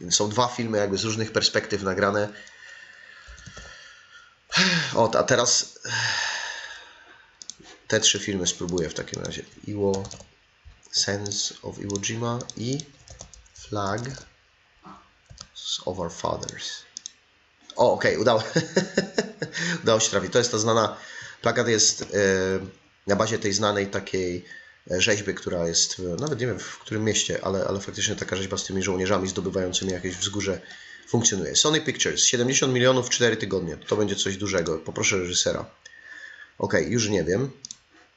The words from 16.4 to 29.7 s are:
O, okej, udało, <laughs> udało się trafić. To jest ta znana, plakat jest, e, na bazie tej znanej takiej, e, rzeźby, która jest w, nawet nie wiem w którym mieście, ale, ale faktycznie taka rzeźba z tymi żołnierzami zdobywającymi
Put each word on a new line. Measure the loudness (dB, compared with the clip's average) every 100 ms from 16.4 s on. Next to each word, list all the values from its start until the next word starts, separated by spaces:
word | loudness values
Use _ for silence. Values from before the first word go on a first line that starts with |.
| -6 -10 -10 -12 -14 -18 -18 _ _ _ _ _ -6 4
O, | 4
okej, | 4 2 4
udało, | 4 4 2 0 0 0 0 0 -2
<laughs> | -2 -4 -6 -8 -4 -2 0
udało | 2 4
się | 4
trafić. | 0 2
To | 2
jest | 2
ta | 2
znana, | 2 4 2 -2 -14 -14 -16 -2
plakat | 0 2 4
jest, | 4 4 2
e, | -2 2 4 4 2 0 -4 -12 _ _ 0
na | 2
bazie | 2 0
tej | 0
znanej | 2 2 2 0
takiej, | -4 -2 -2 -2 -4 -8 -18 -20 -18 -4
e, | 0
rzeźby, | 2 2 0
która | -4 -2 0 0
jest | 2 0 -2
w, | -4 -2
nawet | -4 -2
nie | -2
wiem | -4
w | -8 -14
którym | -6 0
mieście, | 2 2 0 -2 0
ale, | 0 0
ale | -2
faktycznie | -4 -4 -2 -2
taka | -4 -4
rzeźba | -2 -4
z |
tymi | -2 -2
żołnierzami | 0 0 2 2 0
zdobywającymi | -2 -2 -2 -2